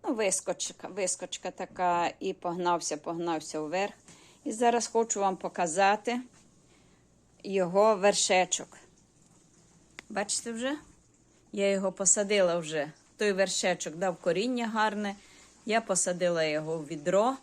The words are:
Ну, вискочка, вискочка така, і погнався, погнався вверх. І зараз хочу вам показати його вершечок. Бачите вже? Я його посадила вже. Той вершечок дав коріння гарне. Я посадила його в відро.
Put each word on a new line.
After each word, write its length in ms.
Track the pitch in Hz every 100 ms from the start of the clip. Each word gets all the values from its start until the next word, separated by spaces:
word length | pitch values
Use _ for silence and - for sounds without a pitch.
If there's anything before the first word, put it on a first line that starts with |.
Ну, 100 | -
вискочка, 720 | 226 202 - - 180 - - -
вискочка 600 | 190 180 - 180 - 185
така, 600 | - 185 - 180 175 170 -
і 120 | 190
погнався, 640 | 180 180 175 175 170 - 151
погнався 640 | - 170 170 160 151 156
вверх. 320 | 151 175 202 - - - - -
І 80 | -
зараз 340 | 220 240 233 226
хочу 340 | 226 226 208
вам 160 | 196 190
показати 840 | 175 185 175 160 196 214 240 240 254 - - _ _ _ _ _ _ _ _ _
його 540 | 202 190 175 190 220 208
вершечок. 840 | 202 196 - 185 175 - - - - _ _ _ _ _ _ _ _ _ _ - -
Бачите 440 | 202 202 - 233
вже? 240 | 226 254 302 - - _ _ _ _ _
Я 180 | 208 196
його 220 | 196 190
посадила 680 | 185 190 - 202 208 180 170
вже. 340 | 156 156 147 - _ -
Той 160 | 208
вершечок 640 | 190 190 - 190 175 170 156
дав 200 | 185 175
коріння 520 | 185 170 240 247 233
гарне. 460 | 220 214 208 208 196 - - - - -
Я 140 | 220
посадила 640 | 220 185 - 175 175 170
його 340 | 160 151 156 160
в 80 | 147
відро. 500 | 160 160 190 233 269